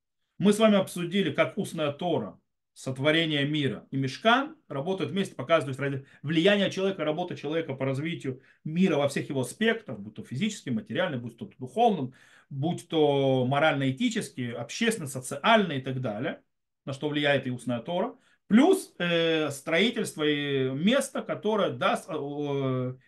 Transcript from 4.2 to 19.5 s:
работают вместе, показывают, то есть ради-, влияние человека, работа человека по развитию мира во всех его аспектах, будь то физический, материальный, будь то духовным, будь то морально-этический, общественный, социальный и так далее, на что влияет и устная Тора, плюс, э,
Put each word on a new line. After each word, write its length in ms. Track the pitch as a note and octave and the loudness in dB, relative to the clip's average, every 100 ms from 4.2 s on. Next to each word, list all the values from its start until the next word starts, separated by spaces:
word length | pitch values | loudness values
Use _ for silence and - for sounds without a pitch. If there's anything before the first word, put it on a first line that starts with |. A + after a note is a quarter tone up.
| A3 B3 D4+ - - | 4 4 2 -10 -10
работают 420 | C#3+ E3 F#3+ C#3 | -6 -4 -4 -2
вместе, 240 | F#3 F3+ | -2 -4
показывают, 420 | - B2 E3 C#3 C3 | -4 2 2 2 -4
то 60 | |
есть 120 | C#3 | -4
ради-, 120 | C#3 - - | -6 -10 -12
влияние 480 | C#3 D#3 F#3+ G3+ F#3+ | -2 4 4 4 2
человека, 340 | F#3 G3 F#3+ | 0 -2 0
работа 320 | D3+ D#3+ F3+ C3+ | -2 -2 -4 -6
человека 380 | C#3+ E3 D#3+ | -4 -4 -4
по 100 | C3 | -4
развитию 560 | C3 C3+ D#3+ E3+ C3+ C3 _ _ | -2 -2 -4 -6 -6 -8 _ _
мира 340 | D3+ E3 F#3 D3 | -4 2 4 4
во 120 | C#3+ | 2
всех 200 | F3+ D#3 | 0 -4
его 120 | C3+ | -4
аспектах, 580 | B2 - A3 A3+ - A2+ | -4 -2 -2 -2 -8 -12
будь 160 | G2+ | -12
то 80 | - | -14
физический, 480 | - B2 G#3+ - C#3+ | -10 -4 -4 -6 -6
материальный, 480 | A2 - B2+ F3+ B2+ | -6 -4 -4 -2 -4
будь 180 | A#2 - | -8 -12
то 140 | G2+ - | -16 -14
духовным, 560 | B2+ G#3+ A#3+ F3 B2+ - _ - - | -8 2 2 2 -4 -10 _ -20 -12
будь 380 | C#3 D#3 - - | -4 -2 -4 -2
то 560 | D#3+ D3 C#3 C3+ C3 B2 | 2 4 4 4 2 2
морально-этический, 1080 | C#3 D#3 C#3+ C3+ C3 B3 G#3+ - - A#2+ | 4 2 2 0 0 -2 -2 -6 -8 -8
общественный, 560 | A#2 A#2 - A#3 - C3+ | -8 -8 -2 0 0 -6
социальный 680 | C3 - C#3 G3+ A3+ F3+ C#3 | -8 -8 -2 4 4 4 -2
и 20 | |
так 200 | C3+ B2+ | -4 -4
далее, 400 | B2 G#2 D3+ - _ _ _ _ | -4 -4 -6 -8 _ _ _ _
на 80 | - | -10
что 160 | C3 D3+ | -6 -2
влияет 400 | D3 C#3+ C#3+ C3 | 0 2 2 0
и 20 | |
устная 300 | B2 - A#2+ | -6 -4 -4
Тора, 340 | - F3 B3 - _ _ - | -2 -2 -2 -6 _ _ 4
плюс, 480 | G#3+ E4+ F#4+ - - | 6 8 4 0 -4
э, 520 | F3 E3+ E3 D#3+ D3 | 0 2 2 0 -2